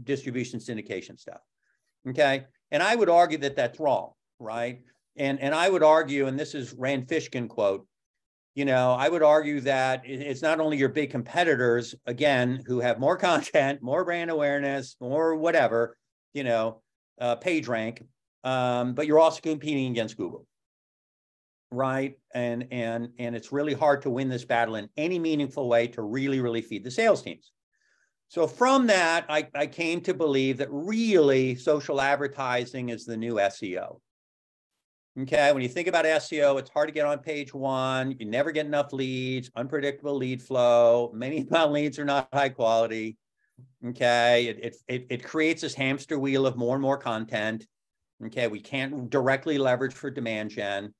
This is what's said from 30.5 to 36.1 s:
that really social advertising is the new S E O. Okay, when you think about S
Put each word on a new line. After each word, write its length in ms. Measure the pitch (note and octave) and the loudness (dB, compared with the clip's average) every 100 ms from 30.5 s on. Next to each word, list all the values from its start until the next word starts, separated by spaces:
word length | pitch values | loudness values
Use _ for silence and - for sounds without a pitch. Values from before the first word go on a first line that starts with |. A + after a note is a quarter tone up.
| B2+ | -2
that 100 | C#3 | -4
really 840 | C#3+ F3 A3 A#3 F#3 C#3+ C3+ C3 | -6 -4 -2 4 6 6 4 2
social 440 | B2 - D3+ C#3+ C#3 | 0 0 0 0 0
advertising 920 | C3+ C#3 C#3 C#3 C3 B2 B2 C3 B2 | 2 0 -2 -4 -2 -2 -4 -8 -8
is 160 | A#2 - | -8 -8
the 100 | A2 | -8
new 240 | A#2 A2 | -4 0
S 220 | G2 - | 0 -2
E 160 | G2+ F2+ | -8 -8
O. 240 | - - _ _ _ _ _ _ _ _ _ _ _ C3 | -8 -14 _ _ _ _ _ _ _ _ _ _ _ -12
Okay, 300 | C3 D3+ D3 | -2 4 4
when 80 | C#3 | 4
you 80 | B2 | 0
think 200 | C3+ F3 | -4 0
about 180 | E3+ | 2
S 260 | D#3+ | 2